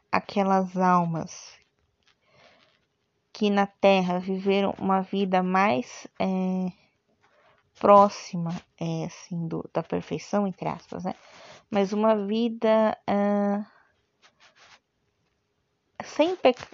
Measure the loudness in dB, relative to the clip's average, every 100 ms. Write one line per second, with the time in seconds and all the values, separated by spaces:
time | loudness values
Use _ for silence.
0 | _ -6 -2 -2 2 2 0 0 2 4
1 | 2 -4 -8 -14 -20 -20 _ _ _ _
2 | _ _ _ _ -20 _ _ _ _ _
3 | _ _ _ -2 0 2 0 2 4 4
4 | 2 -2 -4 -4 0 2 0 -2 0 0
5 | 0 -2 0 0 2 2 2 0 -4 -12
6 | -18 -6 -4 -2 -2 -2 -4 -8 _ _
7 | _ _ _ _ _ _ _ _ 8 8
8 | 8 2 -10 -8 -6 -8 -12 _ -6 -6
9 | -8 -12 -12 -8 -6 -8 -6 -8 -4 -6
10 | -6 -10 -4 -2 -2 -4 -8 -8 -12 -10
11 | -10 -10 -16 -20 -20 -20 _ -2 -2 0
12 | 2 0 0 -2 -2 -2 2 2 2 -2
13 | -2 0 0 0 0 -2 -6 _ _ _
14 | _ _ _ _ -20 _ -20 -20 _ _
15 | _ _ _ _ _ _ _ _ _ -18
16 | -8 -2 0 2 2 0 -6